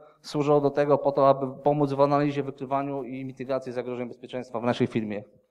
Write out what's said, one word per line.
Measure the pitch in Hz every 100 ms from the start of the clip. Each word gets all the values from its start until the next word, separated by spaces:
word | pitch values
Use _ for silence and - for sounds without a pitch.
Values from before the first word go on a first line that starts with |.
| - _
służą | - 151 143 147
do | 139
tego | 143 147 139
po | 143
to, | 139 139
aby | 139 131 131
pomóc | - 147 139
w | 135
analizie, | 143 143 147 143
wykrywaniu | 135 131 127 139 139 139
i | 120 131
mitygacji | 135 127 127 131 131
zagrożeń | 123 120 123 123
bezpieczeństwa | - 127 127 117 113
w |
naszej | 120 117 123
firmie. | 120 107 104 - _ _